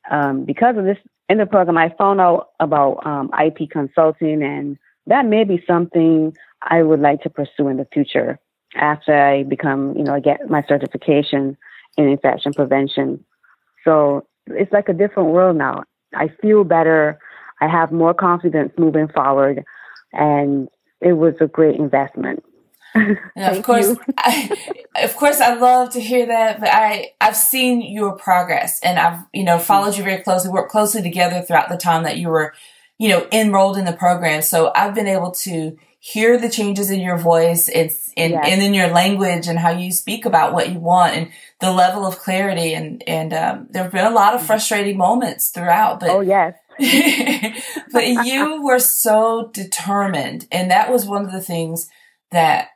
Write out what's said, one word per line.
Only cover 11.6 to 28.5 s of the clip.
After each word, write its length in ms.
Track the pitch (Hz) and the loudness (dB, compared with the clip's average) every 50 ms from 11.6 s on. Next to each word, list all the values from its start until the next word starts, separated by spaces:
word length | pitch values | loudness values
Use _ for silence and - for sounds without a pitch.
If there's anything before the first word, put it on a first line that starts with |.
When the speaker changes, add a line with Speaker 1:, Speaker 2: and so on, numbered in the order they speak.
| _ - - - _ _ _ | _ -20 -20 -20 _ _ _
Speaker 1:
in 100 | - 151 | 0 2
infection 460 | 139 135 - - 135 - - - 143 143 | 2 2 2 0 0 0 0 -4 -6 -2
prevention. 680 | - 143 131 135 139 139 135 - - 139 135 143 143 _ _ _ _ _ _ _ _ _ _ _ _ _ | -2 0 0 2 0 0 -2 -2 -4 -4 -4 -6 -8 _ _ _ _ _ _ _ _ _ _ _ _ _
So 440 | 165 160 151 147 143 143 139 - _ _ _ _ | 2 4 4 4 2 0 -2 -6 _ _ _ _
it's 240 | - - - 196 190 | -10 -4 -4 -2 0
like 180 | - 202 202 - | 0 -2 0 -2
a 40 | 170 | 0
different 360 | 165 202 202 - 202 180 160 | 0 0 0 0 0 0 2
world 280 | 160 180 185 185 170 | 2 4 4 4 2
now. 260 | 156 139 131 135 143 - _ _ _ _ _ - | 0 -2 -2 -4 -6 -12 _ _ _ _ _ -6
I 140 | - 151 156 - _ | -6 -6 -6 -6 _
feel 220 | - 214 214 214 202 | 2 4 4 4 4
better. 560 | 160 175 165 160 160 160 156 151 151 151 151 - - - - - - - _ | 4 2 2 4 4 4 4 2 0 -2 _ -18 -20 -20 -20 -20 -20 -6 _
I 80 | 156 | -2
have 240 | 156 170 170 165 156 | 0 2 0 0 0
more 220 | 160 165 160 165 175 | 0 2 2 2 2
confidence 600 | - 190 180 175 170 175 170 156 156 135 - _ | 2 2 0 0 2 0 -2 0 0 -2 -2 _
moving 300 | - 165 160 151 156 156 156 | 0 0 2 2 0 -2 0
forward, 540 | - 156 135 139 139 135 135 139 139 139 143 - - - - - - - _ _ - | -2 0 0 2 2 2 2 2 0 -4 -8 -14 -20 -20 -20 -20 -20 -20 _ _ -4
and 540 | - 147 151 147 143 143 143 143 139 131 - _ _ _ _ _ _ | 0 0 2 2 2 0 0 -2 -2 -4 -6 _ _ _ _ _ _
it 140 | - 180 175 | 2 2 2
was 200 | 156 160 165 160 - | 4 2 2 2 2
a 80 | 160 | -2
great 280 | 147 - - 160 151 - - | -2 2 2 2 2 2 0
investment. 640 | 151 135 - 139 135 - _ - - - - - _ _ | -2 0 0 0 -2 -2 _ -8 -6 -6 -8 -10 _ _
<laughs> 40 | _ _ _ _ _ _ _ - - | _ _ _ _ _ _ _ -2 0
Speaker 2:
And 240 | 226 214 202 208 - - - _ | 0 2 2 0 -2 -4 -16 _
of 160 | 190 196 190 190 | -2 -2 0 0
Speaker 1:
Thank 120 | 190 220 | 0 0
Speaker 2:
course, 220 | - 240 233 202 | 2 2 4 4
Speaker 1:
you. 100 | 202 240 233 - - 262 | 2 0 0 -4 -8 -6
Speaker 2:
I, 400 | - - 247 240 294 240 - 403 - - - - - - _ _ - | 0 0 0 0 0 -2 -4 -6 -8 -8 -14 -14 -14 -16 _ _ -4
of 140 | - - - | -4 -2 -2
course, 240 | - 294 285 285 285 | 0 0 2 4 4
I 140 | 247 240 240 | 2 2 4
love 380 | 233 247 247 254 254 247 247 | 4 4 4 4 4 2 0
to 100 | 247 247 | -4 -8
hear 240 | 220 220 247 247 240 | -4 0 0 0 0
that, 340 | 233 226 226 220 220 214 214 | 0 0 0 0 0 0 -2
but 80 | 214 - | 0 2
I, 420 | - 220 220 214 208 - - - _ _ | 4 4 4 2 0 -4 -8 -14 _ _
I've 160 | - 254 - | 0 2 2
seen 440 | - - - - 262 254 247 247 240 | 2 0 0 0 0 0 0 0 0
your 360 | 220 - 202 214 208 196 196 | -2 -6 -6 -4 -4 -4 -4
progress, 640 | - - 196 180 180 175 175 | -6 -2 0 2 2 2 0